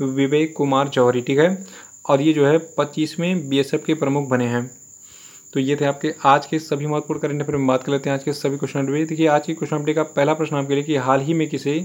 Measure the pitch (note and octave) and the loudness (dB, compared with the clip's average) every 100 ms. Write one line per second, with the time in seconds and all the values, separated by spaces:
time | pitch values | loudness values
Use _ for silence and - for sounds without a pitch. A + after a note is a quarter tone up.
0 | C3+ C3+ C#3 D3 D#3 D#3 C#3+ C#3 C#3 C#3 | -4 0 2 2 0 -2 0 2 2 2
1 | B2 B2 B2 C#3 E3 F#3+ - - - - | 2 2 0 2 2 2 -6 -18 -20 -18
2 | - C#3+ D3+ D3+ C#3 D#3+ E3 - D3 D3+ | 0 2 4 4 4 4 0 -4 -4 -2
3 | D3+ - F3 F#3 C#3 C3+ C3+ D3+ - D#3 | -4 -2 -2 -2 0 -2 0 -2 -2 -2
4 | C#3 C#3+ C#3 B2+ A#2+ A#2+ B2+ - - - | 0 -2 0 0 0 -2 -4 -10 -20 -20
5 | - - - - - C#3 C3+ C#3+ C#3+ C#3 | -20 -20 -20 -20 -8 -4 -2 0 0 0
6 | D#3 D#3 C#3 C#3+ D3 D#3+ D#3 C#3+ D3 D3+ | -4 0 4 4 2 -6 -4 -6 -2 -4
7 | D3+ D#3 D3+ D3 C#3+ D3 C3 C3 C#3+ C#3 | -4 -6 -4 -4 -4 -2 2 0 0 -2
8 | C#3+ C3+ C#3+ C#3+ C#3+ C#3 C3 C#3+ C3+ D3 | 0 -4 -4 -4 -4 -4 -4 -4 -2 -2
9 | D#3+ D#3+ D#3+ D3 D3 D#3+ D3 D3+ D3 D#3 | -2 2 4 4 0 -6 -4 -2 0 0
10 | D#3 - C#3+ D#3 D#3 D3 C#3 C#3 D3 D3 | -2 0 0 0 -2 -2 0 -2 0 -2
11 | B2+ C3+ C#3 E3 D3+ C#3 C#3 D3+ | 2 2 2 -2 -2 -2 -2 -4